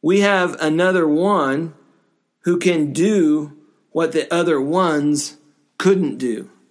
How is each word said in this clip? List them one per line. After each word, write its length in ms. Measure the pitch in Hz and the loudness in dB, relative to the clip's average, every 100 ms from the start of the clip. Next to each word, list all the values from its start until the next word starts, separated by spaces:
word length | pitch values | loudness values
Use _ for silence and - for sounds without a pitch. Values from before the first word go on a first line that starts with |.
We 200 | 151 196 | 2 2
have 360 | 202 196 180 - | 2 2 0 -2
another 460 | 156 156 180 185 160 | -2 0 2 2 0
one 680 | 151 185 202 139 135 165 156 _ _ _ _ _ _ | 0 0 0 0 -2 -6 -12 _ _ _ _ _ _
who 140 | - 175 | -4 0
can 360 | 180 170 147 | 0 0 -2
do 640 | 135 190 208 156 151 147 - _ _ _ | 0 0 2 2 0 -4 -14 _ _ _
what 220 | 156 160 | -4 -2
the 200 | 160 139 | -2 -2
other 280 | 170 175 151 | -2 0 0
ones 760 | 135 170 180 151 147 147 - - _ _ _ _ | 0 0 0 0 0 -2 -4 -14 _ _ _ _
couldn't 400 | 185 190 151 - | 2 2 0 -4
do. 340 | 127 110 - _ _ | -6 -6 -8 _ _